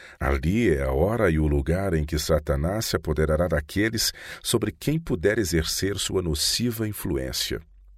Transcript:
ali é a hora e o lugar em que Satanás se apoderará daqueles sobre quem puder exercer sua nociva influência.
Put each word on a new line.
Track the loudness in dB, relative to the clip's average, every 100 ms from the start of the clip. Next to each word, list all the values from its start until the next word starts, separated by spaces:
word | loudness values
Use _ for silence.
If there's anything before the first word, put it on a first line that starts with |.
| -20 -4
ali | -2 0 2 4 4
é | 4
a | 2
hora | 2 2 2 2
e | 4
o | 4
lugar | 2 2 0 0
em | 0
que | 0 -2
Satanás | 0 0 2 -2 0 -2 -2
se | -2
apoderará | 0 0 2 2 2
daqueles | 0 0 0 0 0 -2 -4 -14 -10
sobre | -2 0 -2
quem | -2 -2 -2
puder | -2 0 2 2
exercer | 2 0 0 -2 -2 -2
sua | -2 -2
nociva | 0 0 0 0 0 -2 -4
influência. | -4 -4 -4 -4 -4 -4 -6 -8 -20 -20